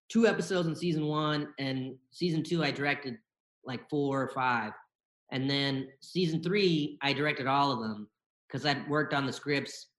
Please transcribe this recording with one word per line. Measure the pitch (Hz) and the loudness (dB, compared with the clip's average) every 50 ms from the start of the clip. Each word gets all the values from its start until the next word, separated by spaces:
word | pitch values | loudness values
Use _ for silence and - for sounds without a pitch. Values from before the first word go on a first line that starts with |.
| _ - | _ -2
two | - 226 233 208 | 2 4 6 6
episodes | 190 - 170 - 196 180 170 | 4 2 0 0 0 2 2
in | 165 151 - | 0 0 -2
season | 180 180 160 156 151 151 | 0 0 0 2 0 0
one, | 151 151 156 151 151 151 147 - - - | 0 0 2 0 0 0 -2 -4 -6 -6
and | 139 135 131 131 131 127 127 131 _ _ | -4 -2 -2 -2 -4 -6 -8 -12 _ _
season | - - 170 180 156 160 | -6 -2 0 0 2 0
two, | 147 - 175 170 151 | 0 0 0 2 2
I | 143 | 0
directed, | 131 139 143 143 143 139 - 131 117 - _ _ _ _ _ _ _ _ - | 0 0 0 -2 -2 -2 -4 -10 -10 -12 _ _ _ _ _ _ _ _ -10
like, | 127 127 117 - - | -8 -8 -8 -6 -4
four | 151 147 143 139 135 135 | -2 0 0 2 0 0
or | 131 123 | -2 -2
five. | - 135 127 127 123 117 110 104 95 - - _ _ _ _ _ _ _ _ - 135 | -2 -2 0 0 2 0 -2 -4 -8 -12 -16 _ _ _ _ _ _ _ _ -8 -4
And | 131 131 139 | -2 0 0
then | 143 139 139 139 139 131 131 - - - | 0 2 2 0 0 -2 -4 -8 -12 -20
season | - - - 170 190 160 160 160 | -14 -6 -2 0 2 2 2 0
three, | 165 175 190 208 196 180 165 151 147 147 - - | 0 0 2 4 4 4 4 2 0 -2 -4 -2
I | 139 143 | -2 0
directed | 139 127 147 151 147 147 127 | 0 2 2 0 0 0 0
all | 135 139 139 143 139 131 | 2 4 4 4 4 2
of | 113 | 0
them | 113 110 107 104 107 - _ _ _ _ _ _ _ - | -2 -4 -6 -8 -10 -14 _ _ _ _ _ _ _ -8
'cause | - 131 123 | -6 -2 0
I'd | 147 143 131 107 147 | 0 0 0 0 0
worked | 143 151 151 147 151 | 0 0 2 2 0
on | 139 135 | 0 0
the | 131 120 | 0 -2
scripts, | - - 143 147 139 - - - - - - _ | -4 -2 -2 0 0 -2 -4 -10 -14 -16 -18 _